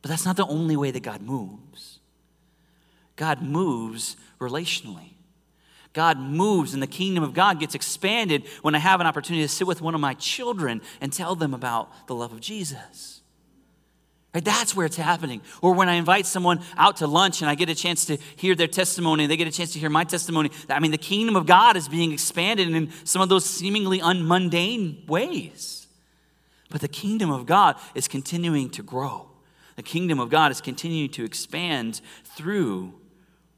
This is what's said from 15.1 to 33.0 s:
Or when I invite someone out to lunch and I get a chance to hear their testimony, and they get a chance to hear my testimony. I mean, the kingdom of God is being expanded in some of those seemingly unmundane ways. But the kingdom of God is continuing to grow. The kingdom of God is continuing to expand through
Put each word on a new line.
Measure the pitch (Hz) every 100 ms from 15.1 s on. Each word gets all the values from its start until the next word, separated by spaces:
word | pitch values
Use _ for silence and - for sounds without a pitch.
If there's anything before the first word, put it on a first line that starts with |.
| 170 156 117 - -
Or | 180
when | 185 185
I |
invite | 175 170 196
someone | 185 190 175 175 175 -
out | 185 196
to | 151
lunch | 156 190 -
and | 151
I | 147
get | 170
a |
chance | 160 175 165
to | - 147 - -
hear | 185
their | 170 165
testimony, | 175 185 - 170 156
and | 147
they | 160
get | 165
a |
chance | 151 170
to | 151
hear | 156
my | 156
testimony. | 170 175 170 160 151 - -
I | 139
mean, | 160
the | 156
kingdom | - 202 226
of | 196 156
God | 180 233 190
is | 139
being | 165 165
expanded | 143 - - 185 220 175
in | 160 156 -
some | - 185
of | 190
those | 190
seemingly | - - 180 208 190 185
unmundane | 170 180 165 180 180 170 185 240 180 147 160
ways. | 165 302 349 165 - - - - _ _ _ _ _ _ _ _
But | 151
the | 147
kingdom | - 202 220 185
of | 135
God | 123 185 180 - - -
is | -
continuing | 139 135 170 170 151 131
to | -
grow. | 104 123 135 107 - _ _ _ _
The | -
kingdom | - 165 180 143
of | 120
God | 156 151
is | 127
continuing | - 123 170 160 143
to | -
expand | 113 - - 156 175 143 113 110 - -
through | - - 156 208 139 95 92 -